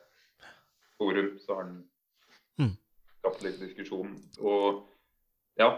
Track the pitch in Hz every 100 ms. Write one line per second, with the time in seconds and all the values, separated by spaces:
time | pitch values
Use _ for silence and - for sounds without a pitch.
0 | _ _ _ _ - - _ _ _ -
1 | 101 98 101 98 - 95 92 90 - _
2 | _ _ _ _ _ - 123 92 _ _
3 | - - 95 - 95 90 92 - 95 95
4 | 98 98 - - 101 101 101 101 - _
5 | _ _ _ _ _ - 117